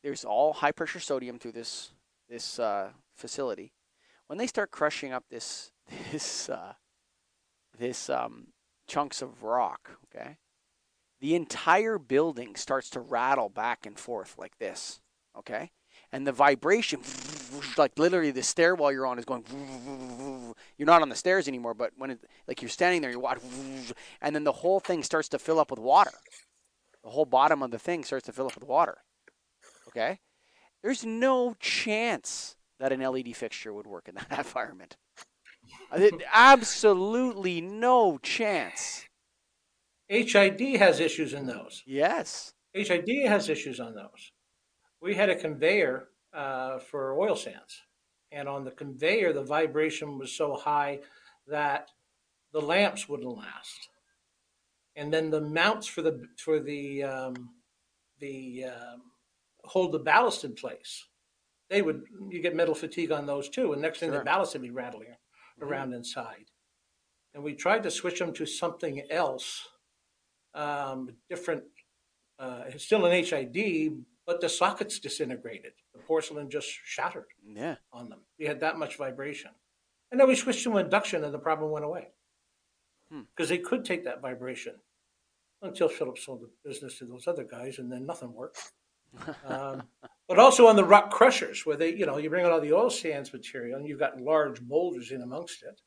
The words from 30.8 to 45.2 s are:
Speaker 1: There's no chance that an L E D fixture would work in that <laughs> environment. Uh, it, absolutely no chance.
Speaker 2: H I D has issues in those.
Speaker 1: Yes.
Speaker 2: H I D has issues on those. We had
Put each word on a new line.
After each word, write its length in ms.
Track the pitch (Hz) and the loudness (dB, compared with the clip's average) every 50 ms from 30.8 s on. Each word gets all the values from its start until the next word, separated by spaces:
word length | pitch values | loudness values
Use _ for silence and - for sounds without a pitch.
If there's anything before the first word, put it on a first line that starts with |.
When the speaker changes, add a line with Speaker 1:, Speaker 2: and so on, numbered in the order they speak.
| - | -4
Speaker 1:
There's 220 | 220 269 - 226 | -4 -4 -4 -4
no 500 | 226 220 226 247 269 262 254 247 247 220 _ | -6 -2 0 2 2 2 2 0 -2 -4 _
chance 960 | - - - - - 226 214 214 233 240 202 120 - - - - - - - _ _ _ _ _ | -6 -4 -4 -2 -2 -2 -2 0 0 -2 -2 -4 -6 -10 -10 -10 -12 -14 -18 _ _ _ _ _
that 120 | 131 135 | -2 -2
an 100 | 135 131 | -2 0
L 160 | 131 131 131 | -2 -2 -2
E 60 | 131 123 | -4 -6
D 80 | 120 117 | -8 -10
fixture 400 | - 123 107 - - - 110 104 | -8 -8 -8 -8 -10 -12 -12 -12
would 140 | 104 104 | -12 -12
work 200 | 110 98 87 _ - | -14 -16 -16 _ -14
in 60 | 90 | -14
that 120 | 98 - - | -14 -10 -6
<laughs> 60 | 139 | -6
environment. 600 | - - - - 127 110 104 98 92 90 87 - _ _ _ _ - - _ _ _ _ - - _ _ - - - - - | -6 -6 -6 -6 -8 -8 -8 -10 -20 -20 -20 -20 _ _ _ _ -20 -20 _ _ _ _ -20 -20 _ _ -20 -20 -20 -16 -6
Uh, 60 | - | 2
it, 160 | - 190 208 175 160 - 131 | 6 6 6 6 4 -4 6
absolutely 1300 | - 220 240 269 277 254 226 - - - - 214 196 180 190 208 226 247 254 254 220 196 196 190 175 165 | 8 10 12 12 12 10 8 -4 -4 4 6 6 6 6 2 0 0 0 0 -2 -2 -4 -4 -2 -2 -4
no 560 | 165 185 202 220 233 247 254 247 220 190 151 135 | -6 -6 -6 0 4 6 6 6 6 4 2 0
chance. 840 | - - - - 226 208 196 160 117 87 - - - - - - - - _ _ _ _ _ _ _ _ _ _ _ _ _ _ _ _ _ _ _ _ | -6 -6 -4 -2 0 0 0 0 -2 -4 -8 -10 -10 -10 -10 -12 -16 -20 _ _ _ _ _ _ _ _ _ _ _ _ _ _ _ _ _ _ _ _
Speaker 2:
H 260 | 202 233 240 233 - | 0 0 0 4 6
I 140 | 202 196 190 | 6 6 6
D 280 | 196 196 247 277 262 | 4 0 -2 0 4
has 220 | 202 196 180 156 151 | 6 8 8 8 6
issues 340 | 170 151 - 160 156 123 131 | 0 0 0 -2 -4 -4 -6
in 120 | 143 139 | -8 -8
those. 340 | 127 117 107 - 113 - - - | -8 -10 -10 -12 -16 -18 -20 -14
Speaker 1:
Yes. 680 | 131 135 139 151 185 233 170 - - - - - - _ _ _ _ - | -6 0 2 2 2 2 -2 -4 -6 -10 -12 -14 -16 _ _ _ _ -6
Speaker 2:
H 180 | 190 208 - | -6 0 0
I 60 | 180 | 0
D 260 | 170 - 220 247 285 269 | 0 0 -2 -2 0 2
has 240 | 226 208 196 - 160 | 4 2 2 2 -2
issues 300 | 151 147 - 139 123 120 | -4 -4 -4 -10 -10 -10
on 160 | 120 117 110 | -10 -12 -12
those. 360 | 101 98 - _ - - - _ _ _ _ _ _ _ _ _ _ _ _ _ _ | -16 -18 -18 _ -20 -20 -20 _ _ _ _ _ _ _ _ _ _ _ _ _ _
We 140 | 165 185 202 | -4 -2 2
had 140 | 185 | 2